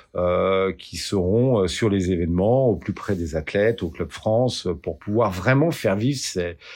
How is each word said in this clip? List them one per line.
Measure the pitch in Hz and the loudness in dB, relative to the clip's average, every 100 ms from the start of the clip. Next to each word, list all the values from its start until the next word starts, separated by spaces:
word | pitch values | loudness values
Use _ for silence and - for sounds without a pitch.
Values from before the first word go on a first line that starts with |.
| - | -8
euh, | 92 90 90 92 95 95 | -2 0 2 2 2 0
qui | 90 - 85 | -4 -12 -10
seront, | - 101 90 110 131 113 | -4 0 2 2 4 4
euh, | 90 | 2
sur | - 113 | 0 2
les | 98 90 | 2 2
événements, | 90 85 87 101 127 131 | 0 0 2 4 4 4
au | 87 | 2
plus | - | -4
près | 92 - 92 | -6 -4 -4
des | 85 | -4
athlètes, | 78 78 101 107 117 | -6 -2 2 2 0
au | 87 | -6
Club | 80 82 | -6 -10
France, | - 110 110 127 - 92 | -6 -2 0 0 -2 -6
euh, | |
pour | 82 90 82 | -6 -8 -8
pouvoir | - 107 107 | -2 0 0
vraiment | 90 107 131 165 | 0 2 2 2
faire | 156 113 98 | 0 0 0
vivre | 120 135 | 0 -2
ces, | - 92 87 85 - | -4 -4 -6 -8 -16